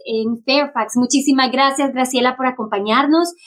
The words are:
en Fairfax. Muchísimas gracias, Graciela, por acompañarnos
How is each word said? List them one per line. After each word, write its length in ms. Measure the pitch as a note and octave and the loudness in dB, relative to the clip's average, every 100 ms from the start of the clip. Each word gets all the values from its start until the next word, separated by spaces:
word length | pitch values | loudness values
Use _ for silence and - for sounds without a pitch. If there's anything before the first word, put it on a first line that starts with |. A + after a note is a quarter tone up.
en 380 | - A3 A3 A3+ | -6 -4 -2 -4
Fairfax. 540 | - C#4 C#4+ B3 A3 B3 | 0 0 0 -4 -2 -2
Muchísimas 560 | B3 C#4 C#4 C4+ B3+ | 0 0 2 2 2
gracias, 400 | C4 C#4 C#4 C#4 | 2 2 2 -2
Graciela, 440 | B3+ B3+ B3 B3 B3 | -2 -2 0 0 0
por 100 | B3+ | -4
acompañarnos 880 | B3+ A3 G3+ G#3 A#3+ D4 D#4+ E4+ - | -4 -4 -4 0 2 4 2 2 -6